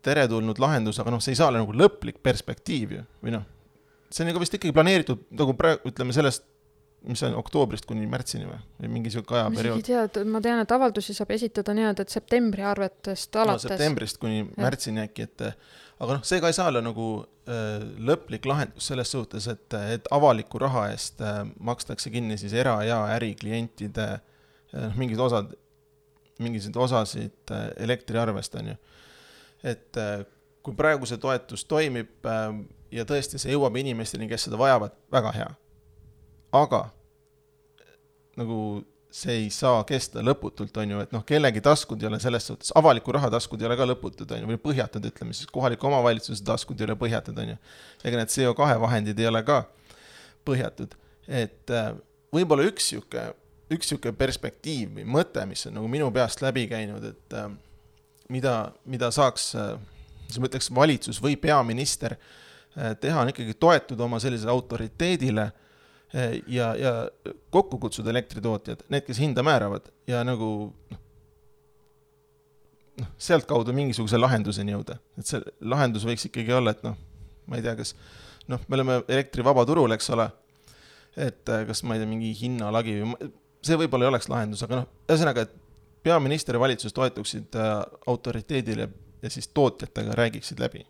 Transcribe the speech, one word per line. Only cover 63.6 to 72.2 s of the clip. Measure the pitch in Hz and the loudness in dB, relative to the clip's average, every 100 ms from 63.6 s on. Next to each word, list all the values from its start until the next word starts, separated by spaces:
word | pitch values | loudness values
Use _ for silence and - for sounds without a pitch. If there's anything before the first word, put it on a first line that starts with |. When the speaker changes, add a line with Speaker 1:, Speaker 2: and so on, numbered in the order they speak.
| 165 160 - 117 | 6 6 2 -4
Speaker 1:
oma | 120 120 | -2 -2
sellisele | 131 120 110 | -2 -2 0
autoriteedile, | 123 117 113 113 - 170 175 131 110 104 - _ _ _ _ _ | -2 -2 -8 -8 -2 0 2 2 0 -2 -6 _ _ _ _ _
eh, | 131 123 - - | -4 -2 -4 -4
ja, | 123 117 113 | -2 0 0
ja | 131 117 117 _ - - _ | 0 0 -6 _ -14 -14 _
kokku | 190 190 123 | 2 2 -4
kutsuda | 113 - 110 | -6 -4 -2
elektritootjad, | 120 120 - 113 104 - - - | -2 -4 -6 -2 -4 -6 -12 -4
need, | 143 - | -4 -2
kes | 117 | -2
hinda | 147 123 | 0 2
määravad, | 143 135 104 98 - _ - | 4 4 2 -4 -10 _ -4
ja | 120 127 | -2 0
nagu, | 120 110 104 104 - - | -2 -2 -2 -6 -12 -18
noh, | - - - _ _ - _ _ _ _ _ _ _ | -18 -18 -20 _ _ -20 _ _ _ _ _ _ _